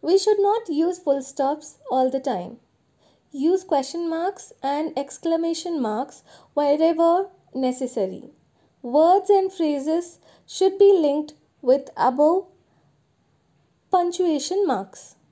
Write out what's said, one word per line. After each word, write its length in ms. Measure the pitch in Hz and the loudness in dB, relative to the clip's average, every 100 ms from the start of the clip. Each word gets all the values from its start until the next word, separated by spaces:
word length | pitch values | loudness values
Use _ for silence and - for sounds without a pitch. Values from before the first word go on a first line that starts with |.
We 160 | 294 381 | 2 2
should 220 | 427 415 | 2 2
not 300 | 403 440 440 | 2 0 -2
use 280 | 294 330 359 | -2 -2 -2
full 240 | - 277 | -2 -2
stops 580 | 262 - 269 302 - - 539 | -4 -4 -2 -2 -8 -20 -6
all 180 | 262 262 | 0 0
the 120 | 262 | -2
time. 360 | 262 214 180 233 _ _ _ _ _ _ _ | -4 -6 -8 -16 _ _ _ _ _ _ _
Use 340 | 285 294 370 370 | -4 0 0 0
question 440 | 294 269 339 339 | -2 -2 -6 -6
marks 440 | 320 349 403 - - | -4 -4 -6 -16 -10
and 340 | 269 285 311 311 | -6 -4 -4 -6
exclamation 840 | 285 - 339 320 330 330 359 330 | -8 -8 -4 -2 -2 -4 -6 -4
marks 420 | 233 214 285 - _ - _ | -4 -4 -8 -10 _ -20 _
wherever 760 | - 294 294 320 320 330 339 392 _ _ | -4 0 2 2 4 2 2 -2 _ _
necessary. 760 | - 262 254 254 - 190 185 - _ _ _ _ _ | -4 -4 -4 -6 -4 -6 -6 -16 _ _ _ _ _
Words 480 | 240 262 320 381 381 | -2 2 4 4 4
and 220 | 403 381 | 2 2
phrases 680 | - 320 294 277 330 349 - _ _ _ | -2 -2 -2 -2 -2 -4 -16 _ _ _
should 300 | - 381 392 | 0 0 6
be 160 | 403 | 6
linked 400 | 381 302 285 302 - _ _ | 6 4 0 -4 -12 _ _
with 280 | 254 269 - - | 0 0 0 -2
above 480 | - 254 302 359 - _ _ _ _ _ _ _ _ _ _ _ _ _ _ | -2 2 2 2 -4 _ _ _ _ _ _ _ _ _ _ _ _ _ _
punctuation 800 | 370 349 349 359 311 - 381 392 | 0 0 0 -2 -2 -2 -2 -2
marks. 480 | 220 190 - - _ _ | -2 -6 -16 -20 _ _